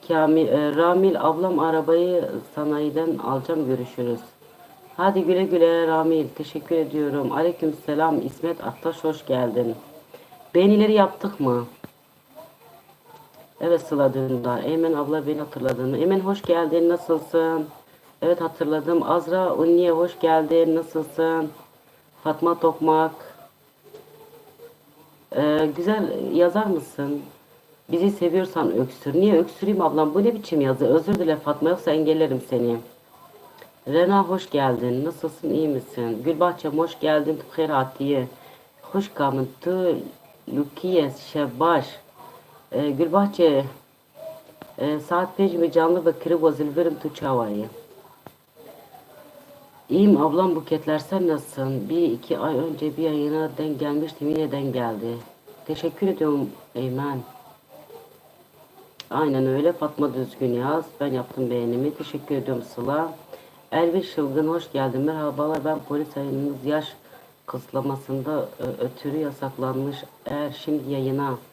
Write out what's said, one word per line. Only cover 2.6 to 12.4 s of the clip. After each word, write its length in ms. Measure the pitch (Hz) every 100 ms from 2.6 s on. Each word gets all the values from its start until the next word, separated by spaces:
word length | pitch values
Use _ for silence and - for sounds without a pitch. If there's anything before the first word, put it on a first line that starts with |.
| 151 147 151 147 165 139
alacağım. 500 | 117 131 131 160 139
Görüşürüz. 520 | 127 123 - 123 117 - _ - - - - - -
Hadi 240 | 185 196
güle 200 | 170 180
güle 440 | 190 170 165 165 165
Ramil. 380 | 160 160 160 135 -
Teşekkür 380 | 151 156 147 165
ediyorum. 560 | 156 151 147 139 131
Aleykümselam 920 | 139 165 170 160 143 - 151 156 196 -
İsmet 380 | - 165 165
Aktaş, 400 | - 131 165 165
hoş 220 | 160 151 -
geldin. 500 | 131 123 113 120 117 - - - - - - - 170
Beğenileri 380 | 196 208 214
yaptık 460 | 214 190 - 202 -
mı? 260 | 135 123 117 - - _ _ _ _ -